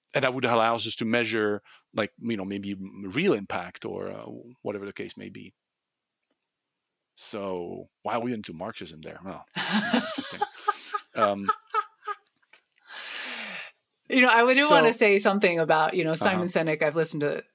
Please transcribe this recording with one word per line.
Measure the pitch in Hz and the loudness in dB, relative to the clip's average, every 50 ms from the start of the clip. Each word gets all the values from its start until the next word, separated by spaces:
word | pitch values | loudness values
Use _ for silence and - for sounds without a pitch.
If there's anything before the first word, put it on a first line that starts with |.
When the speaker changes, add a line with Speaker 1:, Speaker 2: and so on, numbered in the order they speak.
| _ _ - | _ _ -2
Speaker 1:
and | 143 135 | 0 0
that | 131 127 | 0 -2
would | 131 127 | 0 0
allow | 117 120 117 110 113 117 | 2 2 2 2 2 0
us | 113 107 113 - | -2 -4 -6 -6
to | - 120 | -6 -4
measure, | 110 117 120 117 107 113 110 107 104 104 101 - _ - _ _ _ _ | -2 0 0 0 0 0 0 0 0 -2 -4 -8 _ -20 _ _ _ _
like, | 110 107 98 - _ | -4 -4 -4 -6 _
you | - 117 117 | -6 -6 -6
know, | 101 92 | -6 -6
maybe | 98 101 101 98 101 101 95 95 95 104 98 101 | -6 -6 -6 -6 -8 -8 -8 -10 -14 -14 -14 -12
real | 95 92 143 185 202 139 | -6 -4 -2 0 2 0
impact | 104 98 - - 95 - - - - - | 0 -2 -6 -8 -8 -8 -10 -14 -12 -10
or, | 113 92 95 98 95 | -10 -8 -8 -8 -10
uh, | 98 107 113 120 117 120 - 120 123 _ | -10 -12 -14 -14 -16 -16 -18 -20 -20 _
whatever | - - 101 101 98 | -10 -8 -8 -8 -10
the | 101 | -10
case | - - 101 - - | -10 -10 -12 -12 -12
may | - 101 98 | -14 -16 -16
be. | 95 - 101 98 _ _ _ _ _ _ _ _ _ _ _ _ _ _ _ _ _ _ _ _ _ _ _ _ _ _ _ _ _ _ _ _ _ | -16 -16 -18 -18 _ _ _ _ _ _ _ _ _ _ _ _ _ _ _ _ _ _ _ _ _ _ _ _ _ _ _ _ _ _ _ _ _
So | - - - - 104 98 98 92 87 87 90 90 92 92 - _ _ | -16 -14 -10 -8 -8 -6 -6 -6 -6 -6 -8 -10 -12 -14 -16 _ _
why | _ - 113 | _ -4 -2
are | 120 | -2
we | 117 123 123 | -2 -2 -4
into | 107 101 - | -4 -6 -10
Marxism | 87 80 90 110 - - 98 80 80 78 | -10 -8 -8 -8 -8 -10 -14 -14 -14 -14
there? | 80 - 73 - 175 | -14 -14 -14 -12 -12
Well, | 190 165 - - _ _ | -12 -12 -12 -14 _ _
Speaker 2:
<laughs> | - - - 185 214 214 - - | -6 -4 -2 0 0 0 0 0
Speaker 1:
interesting. | - - 640 622 - - 554 - - 415 - - - - 415 415 - - 427 427 403 415 _ _ | 0 0 -2 -6 -8 -8 -10 -6 -6 -6 -6 -6 -4 -4 -4 -4 -4 -10 -8 -8 -10 -10 _ _
Um, | - 220 403 202 202 - - 427 - _ _ - 427 427 - _ _ _ 427 403 - _ _ _ _ _ _ - - _ _ _ _ _ - - - - - - - - 254 247 - 226 - - - - - - _ _ _ _ _ _ - | 2 2 2 2 0 -2 -2 -2 -4 _ _ -4 -4 -4 -4 _ _ _ -12 -12 -12 _ _ _ _ _ _ -20 -20 _ _ _ _ _ -18 -16 -14 -12 -12 -10 -10 -10 -10 -10 -10 -10 -10 -10 -12 -12 -14 -18 _ _ _ _ _ _ 0
Speaker 2:
You | - 262 | 4 6
know, | 254 254 | 6 8
I | 226 226 240 | 8 8 8
would | 254 262 | 8 6
do | 269 294 | 6 6
Speaker 1:
so | 302 302 | 8 8
Speaker 2:
wanna | 277 254 226 | 8 8 6
say | 226 - 233 208 202 202 | 6 6 6 6 6 6
something | 202 214 196 202 208 185 170 165 | 4 4 4 4 4 4 4 2
about, | 160 156 160 156 156 - - | 4 4 6 4 4 2 2
you | 185 165 | 0 0
know, | 160 160 | 0 0
Simon | 156 202 208 190 180 175 | 2 2 2 2 2 -2
Speaker 1:
Uh-huh. | 180 - 196 | 0 0 0
Speaker 2:
Sinek. | 165 160 156 151 160 | 2 2 0 2 0
I've | 151 143 | 2 2
listened | 165 156 - - 151 | 2 0 0 0 -2
to | 147 147 151 - - _ _ | -2 -2 -2 -4 -8 _ _